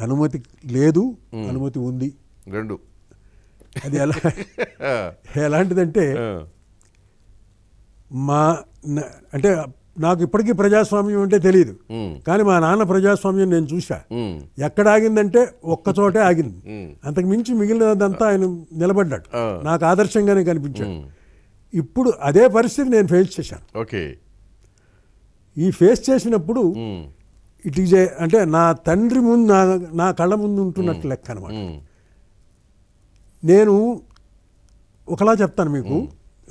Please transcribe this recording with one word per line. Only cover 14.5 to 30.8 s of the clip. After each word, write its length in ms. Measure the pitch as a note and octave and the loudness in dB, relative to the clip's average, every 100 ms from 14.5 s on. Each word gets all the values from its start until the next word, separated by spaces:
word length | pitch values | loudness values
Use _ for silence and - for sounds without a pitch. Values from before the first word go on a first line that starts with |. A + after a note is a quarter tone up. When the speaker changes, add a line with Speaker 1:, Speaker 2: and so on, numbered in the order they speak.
| - | -8
Speaker 1:
ఎక్కడ 280 | D3 - G#3 | -6 0 4
ఆగిందంటే 600 | G#3+ A3 G#3+ G#3 A#3+ B3 - | 4 2 2 2 2 2 -4
ఒక్క 300 | E3 E3 G3+ F3+ | -6 -4 -2 0
చోటే 180 | G3+ G#3 | 2 2
ఆగింది, 520 | F#3+ E3 C3 F2+ G#2 | 2 2 -2 -8 -16
Speaker 2:
మ్మ్. 240 | G#2+ E2+ D2 | -14 -14 -14
Speaker 1:
అంతకు 220 | C#3 D3+ F#3 | -6 -4 0
మించి 280 | G#3+ A#3 | -2 -2
మిగిలినదంతా 720 | A#3 G#3 A3+ A3 G3+ G3+ F#3 A3 | -2 0 2 2 2 0 0 0
ఆయన 200 | G3 F#3 F3 D#3+ | 2 -2 -4 -12
నిలబడ్డాడు, 640 | D#3+ F3 G3 F3 G#2+ - A#2+ | -2 0 2 0 -4 -8 -6
Speaker 2:
ఆ. 240 | A2+ F2+ | -4 -4
Speaker 1:
నాకు 200 | D3+ E3 | -2 0
ఆదర్శంగానే 600 | E3 F#3 G#3 A3 G3+ G3 | 2 2 2 2 2 2
కనిపించాడు. 460 | F3 D#3+ C#3+ G#2 G#2 | 2 -2 -4 -8 -8
Speaker 2:
మ్మ్. 180 | E2 C#2 - _ - _ _ _ | -10 -14 -20 _ -20 _ _ _
Speaker 1:
ఇప్పుడు 380 | F3 C#3 B3 B3 - | -8 -4 -2 0 0
అదే 280 | C#3+ E3 A#3+ | 2 4 6
పరిస్థితి 400 | A3 A#3 - C4 | 4 0 -2 0
నేను 180 | A3+ F3+ | 2 4
ఫేస్ 340 | F3 F#3+ - | 2 2 -2
చేశాను. 400 | C#3 - - A2 | -12 -14 -14 -10
Speaker 2:
ఓకే. 360 | A2+ G#2 D2+ B1 _ _ _ _ _ _ _ _ _ _ _ _ _ D3 | -8 -6 -8 -12 _ _ _ _ _ _ _ _ _ _ _ _ _ -2
Speaker 1:
ఈ 120 | F3+ | -2
ఫేస్ 400 | - F3 B3+ - | 4 4 4 2
చేసినప్పుడు 500 | C4 G#3+ A3 D#3+ A#3+ | 0 0 -2 -2 -2
Speaker 2:
మ్మ్. 440 | F3+ A2 A2+ F#2 C#2+ - _ _ _ _ F3+ | -2 -2 -8 -10 -14 -20 _ _ _ _ -8
Speaker 1:
it 100 | C#3 | -2
is 160 | F#3 | 4
a, 120 | F#3 F#3 - | 4 4 0
అంటే 240 | E3 A3 | 2 2
నా 280 | E3+ D#3+ E3+ | 4 2 2
తండ్రి 480 | D3 - F3+ A#3 B3+ | 2 0 0 2 2
ముందు, 320 | A#3+ A#3 A3 | 2 4 4
నా, 260 | G3 F#3 F#3 F3 | 4 4 0 -4
నా 200 | E3 F3+ | -2 -2
కళ్ళ 220 | F3 F3 | 0 0
ముందు 260 | G#3 G#3 G3+ | 0 -2 -2
ఉంటున్నట్టు 400 | F#3 F#3+ | -4 -4